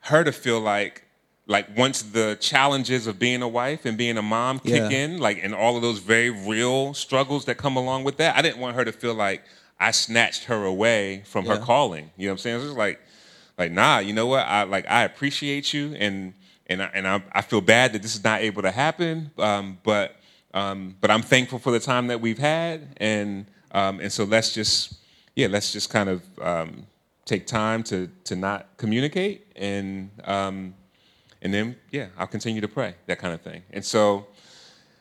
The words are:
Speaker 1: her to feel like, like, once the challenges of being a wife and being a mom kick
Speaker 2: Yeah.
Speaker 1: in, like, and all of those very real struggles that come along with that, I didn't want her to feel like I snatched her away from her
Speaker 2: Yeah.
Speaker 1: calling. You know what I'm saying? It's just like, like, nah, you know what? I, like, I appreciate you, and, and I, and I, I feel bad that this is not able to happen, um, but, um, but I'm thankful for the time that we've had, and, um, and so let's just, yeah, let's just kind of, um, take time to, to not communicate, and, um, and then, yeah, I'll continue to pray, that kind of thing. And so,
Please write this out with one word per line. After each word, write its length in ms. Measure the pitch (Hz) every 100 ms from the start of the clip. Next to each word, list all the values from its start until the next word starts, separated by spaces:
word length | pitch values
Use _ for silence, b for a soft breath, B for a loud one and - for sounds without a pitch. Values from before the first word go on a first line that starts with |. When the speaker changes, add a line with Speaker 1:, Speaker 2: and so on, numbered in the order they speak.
Speaker 1:
her 240 | - 151
to 80 | 160
feel 280 | - 131 113
like, 440 | 107 101 98 - _ _ _ _ -
like, 280 | 104 101 104
once 260 | 127 135
the 340 | 107 110 110 104
challenges 680 | - 143 139 139 120 127 113
of 120 | 95
being 200 | 123 123
a 40 | 123
wife 360 | 117 127 156
and 120 | 127 110
being 200 | 120 113
a 40 |
mom 360 | 104 113 123 131
kick 320 | 117 120 107
Speaker 2:
Yeah. 140 | 135
Speaker 1:
in, 140 | 147 175
like, 200 | 117 98
and 120 | 98
all 220 | 101 113 120
of 60 |
those 180 | 117 104
very 300 | 92 113 120
real 640 | 107 98 110 123 131 139
struggles 500 | 143 - 131 135 143
that 120 | 131 120
come 200 | 143 131
along 260 | 127 131
with 120 | 135 143
that, 180 | 160 135
I 60 |
didn't 160 | 156 113
want 160 | 123
her 100 | 120
to 80 | 117
feel 220 | - 120
like 300 | 110 101 90 - b b -
I 140 | 110
snatched 520 | 113 - 117 113 -
her 200 | - 113
away 580 | 98 95 113 110 98 98 101
from 200 | 107 95
her 80 |
Speaker 2:
Yeah. 60 | 104
Speaker 1:
calling. 500 | 117 143 131 80 78 -
You 100 | 98
know 60 |
what 20 |
I'm 40 | 95
saying? 180 | 120 117
It's 80 |
just 120 | 143 135
like, 200 | 101 - _ B B B B -
like, 120 | 85
nah, 280 | 87 131 131
you 120 | 98
know 140 | 110 120
what? 180 | 135 85
I, 180 | 101
like, 220 | 98 98 -
I 140 | 113
appreciate 680 | 117 - 139 143 143 143 143
you, 220 | 147 147
and, 400 | 151 104 98 92 - b b -
and 160 | 92
I, 80 | 98
and 120 | 98 95
I, 160 | 101 92
I 100 | -
feel 180 | - 110
bad 320 | 95 113 127
that 100 | 107
this 140 | 110 107
is 80 |
not 160 | 110 107
able 220 | 110 101
to 100 | 95
happen, 580 | 104 151 160 170 160 151 -
um, 400 | 107 101 98 92
but, 320 | - 104 98 - b b b
um, 440 | 95 98 98 95 95
but 120 | 104
I'm 100 | 107
thankful 380 | 113 131 123 123
for 100 | 131
the 80 | 117
time 300 | 139 123 123
that 120 | 120
we've 180 | 117 110
had, 500 | 147 160 170 160 139 -
and, 500 | 107 107 104 98 101 b b
um, 300 | 98 98 95
and 100 | 98
so 120 | -
let's 280 | 101 110 110
just, 420 | 110 107 - - - b b b -
yeah, 100 | 117
let's 260 | 101 -
just 180 | 104 -
kind 180 | 110 98
of, 140 | 92 - -
um, 460 | 85 85 82 - - _ _ _
take 220 | - 104 -
time 380 | 113 110 113
to, 260 | 113 98 90 -
to 100 | -
not 320 | 92 95 101 - -
communicate, 680 | 110 113 147 180 196 202 _
and, 560 | - 101 101 196 98 95 104
um, 500 | - 98 98 95 92 92 _ b b b b b
and 100 | 95
then, 240 | 101 113 123 -
yeah, 140 | 143 101 90
I'll 80 | 92
continue 340 | 107 117 110
to 60 | 104
pray, 260 | - 110 87 -
that 120 | 87
kind 160 | 92
of 80 | 82
thing. 200 | - 82 90
And 140 | 101
so, 420 | 98 110 104 101 101 B B B B B B B